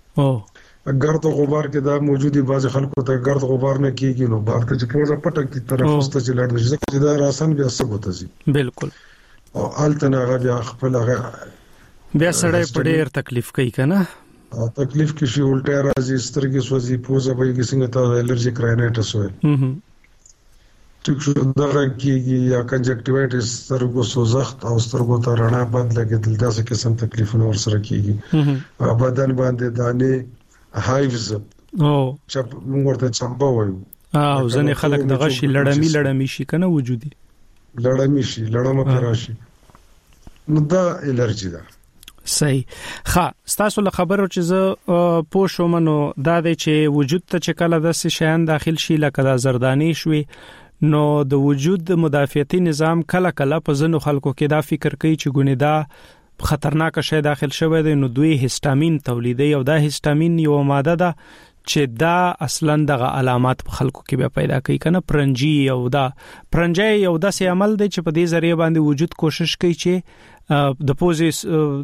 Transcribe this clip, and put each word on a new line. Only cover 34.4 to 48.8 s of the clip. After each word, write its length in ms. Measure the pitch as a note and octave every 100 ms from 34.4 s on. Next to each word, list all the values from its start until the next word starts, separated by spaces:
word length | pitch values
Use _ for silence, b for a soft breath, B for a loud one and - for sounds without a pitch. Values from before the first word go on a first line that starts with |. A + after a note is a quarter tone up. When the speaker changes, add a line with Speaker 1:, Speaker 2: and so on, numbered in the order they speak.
| B2
Speaker 2:
لکه 80 |
Speaker 1:
ځینې 160 | B2 D3
Speaker 2:
لکه 100 | C#3
Speaker 1:
خلک 180 | D3+ C#3+
دغه 280 | C3+ B2+ D3+
شي، 180 | B2+ C#3
Speaker 2:
لکه 180 | C3+
Speaker 1:
لړمي، 240 | C#3 C#3+ D#3+
Speaker 2:
شي. 40 |
Speaker 1:
لړمي 340 | D3+ C#3 C3+ C3+
شي 180 | -
کنه 220 | C#3 D#3 F#3
وجودي. 460 | D#3 A#2+ A#2+ D3 - - _ - _ _ A#2+
Speaker 2:
لړمي 440 | B2 C3 C3+ C#3+
شي، 240 | - - A2
لړمه 380 | A#2 B2+ C3+
پرې 180 | C3+ B2+
Speaker 1:
آه. 40 | A#2+
Speaker 2:
راشي. 260 | A2+ - A2+ - _ - - _ _ _ - - - -
نو 120 | D3+
دا 380 | D3 F#3 F3 F3
الرجی 500 | C#3+ B2 A#2 G2+ F#2+
ده. 120 | D#2+ - - _ _ - -
Speaker 1:
صحیح. 400 | - - D3+ C3+ - B B B -
ښه، 200 | F3 D#3 - -
ستاسو 340 | - G#3 G#3+
له 100 | G3
خبرو 360 | - F3 G3+ F#3+
چې 140 | F#3+
زه، 360 | E3+ F#3+ F#3+ - -
آه، 340 | F3 F3 E3+ D#3
پوه 160 | F#3+ F#3+
شوم، 320 | - E3+ E3+
نو 340 | D#3+ D3+ D3 -
دا 160 | C#3+ E3+
دی 140 | E3
چې 340 | D#3+ - D3+ D3+
وجود 340 | D3 C#3 F3 -
ته 100 | F3+
چې 120 | -
کله 280 | D#3 E3+ E3
داسې 280 | E3 D#3 E3+
شیان 360 | - D#3+ E3
داخل 320 | E3 D3+ -
شي، 200 | D#3+